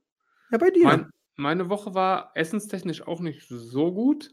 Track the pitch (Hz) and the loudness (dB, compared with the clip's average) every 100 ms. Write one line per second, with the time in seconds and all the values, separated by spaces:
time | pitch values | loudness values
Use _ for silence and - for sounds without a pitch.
0 | _ _ _ _ _ 226 370 370 330 160 | _ _ _ _ _ 2 4 6 6 4
1 | 156 _ _ - 143 175 175 202 208 190 | -2 _ _ -6 -2 -2 -2 -6 -4 0
2 | 185 185 - 160 160 214 208 190 175 156 | 0 0 -2 -4 -4 -4 -6 -8 -6 -8
3 | - 170 170 139 - 120 117 131 170 185 | -8 -6 -8 -10 -14 -16 -6 0 0 2
4 | 254 302 - | 0 0 -4